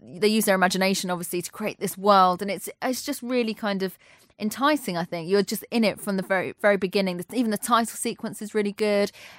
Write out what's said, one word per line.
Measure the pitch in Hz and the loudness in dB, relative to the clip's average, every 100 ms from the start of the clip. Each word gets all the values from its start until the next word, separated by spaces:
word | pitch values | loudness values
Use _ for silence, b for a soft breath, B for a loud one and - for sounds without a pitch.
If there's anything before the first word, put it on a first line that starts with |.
they | 110 156 208 | -18 0 2
use | 220 208 | 4 4
their | |
imagination, | 190 185 180 190 190 185 | 4 4 2 0 0 -2
obviously, | 180 175 180 | -6 -4 -6
to | - | -6
create | - 214 - | -6 -8 -6
this | 196 - | -8 0
world. | 196 196 185 175 | 4 6 6 2
And | 202 | -2
it's, | 185 - - | -6 -8 -6
it's | 247 254 | -6 -4
just | - 277 | -6 -6
really | 240 254 226 | -2 0 0
kind | 214 214 196 | -2 -4 -2
of | 190 - b b b b | -4 -6 b b b b
enticing, | 214 226 277 302 - 175 | -6 0 0 0 -2 -4
I | |
think. | 175 175 160 | -4 -6 0
You're | 196 | 2
just | 196 220 - | 2 -4 -4
in | 240 | 0
it | 214 - | 0 0
from | - 196 | -4 -4
the | |
very, | 185 190 - - | 0 -2 -2 0
very | 208 202 | 2 2
beginning. | 190 202 190 175 | 2 0 0 -2
The, | 180 | -4
even | 233 226 | -2 0
the | 208 | -2
title | - 233 226 - | 2 2 0 -4
sequence | 240 190 226 196 | -6 -6 -8 -10
is | 208 | -6
really | 214 202 | -2 -2
good. | 196 214 202 202 B B | 0 2 2 0 B B